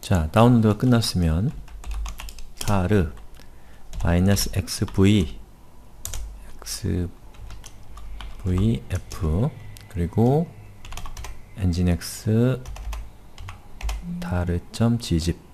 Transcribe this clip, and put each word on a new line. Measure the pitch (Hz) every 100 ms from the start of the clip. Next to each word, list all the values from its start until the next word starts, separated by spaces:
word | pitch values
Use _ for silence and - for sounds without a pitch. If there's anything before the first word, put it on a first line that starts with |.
자, | - 95 78
다운로드가 | - 120 120 107 104
끝났으면 | 127 120 110 - 85 80 120 - - - - - - - - - - -
타르 | - 101 90 104 76 - - - - - - - - -
마이너스 | - 87 92 98 - -
엑스 | - - -
브이, | - 98 104 78 - - - - - - - - - - - - -
엑스 | - - 95 90 87 - - - - - - - - - - - - -
브이 | 98 92 107 117 -
에프 | 87 - - 78 80 139 - - - -
그리고 | - 85 - 117 143 170 - - - - - - - - - - -
엔진엑스 | 92 85 90 85 - - - 110 123 127 127 - - - - - - - - - - - - - 175 175
타르 | 87 90 87 87 -
점 | - 117 117
지집 | - 85 82 80 -